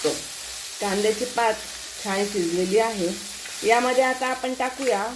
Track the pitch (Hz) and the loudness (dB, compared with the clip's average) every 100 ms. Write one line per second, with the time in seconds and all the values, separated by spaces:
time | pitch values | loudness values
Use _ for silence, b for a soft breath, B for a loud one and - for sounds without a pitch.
0 | - 104 - - - - - - 202 196 | -2 -2 -4 -8 -8 -8 -10 -4 0 2
1 | 214 214 247 - 226 214 - - - - | 2 2 -2 2 2 2 -4 -10 -10 -8
2 | 208 196 202 208 170 175 185 202 226 214 | -2 0 0 0 0 0 2 4 2 2
3 | 175 190 - - - - 208 233 254 254 | -2 -2 -6 -10 -8 -2 4 4 4 4
4 | 262 262 262 254 254 254 262 254 269 202 | 4 2 -2 -2 -4 -2 -4 -2 0 0
5 | 220 | 0